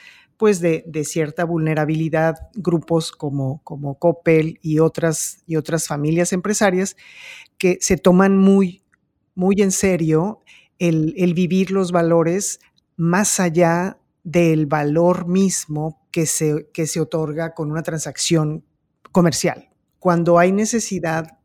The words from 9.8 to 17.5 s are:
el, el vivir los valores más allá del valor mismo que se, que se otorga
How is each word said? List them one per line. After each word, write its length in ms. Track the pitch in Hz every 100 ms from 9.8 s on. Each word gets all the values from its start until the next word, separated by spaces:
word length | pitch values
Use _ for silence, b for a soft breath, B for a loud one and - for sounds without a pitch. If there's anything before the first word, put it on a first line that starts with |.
| 196 180 160 156 196 - _ b b -
el, 360 | 175 160 156 185
el 180 | 180
vivir 360 | 165 175 185 185
los 200 | 196 180
valores 680 | 175 165 170 165 185 202 - b _ _ -
más 420 | 170 180 202 -
allá 600 | 180 160 170 170 151 - _ _
del 420 | 170 170 170 156 147
valor 640 | 156 147 156 175 175 175
mismo 760 | 185 196 - - 151 160 - _
que 160 | 170 156
se, 420 | - 156 151 -
que 140 | - 156
se 140 | 170
otorga 540 | 151 165 151 151 165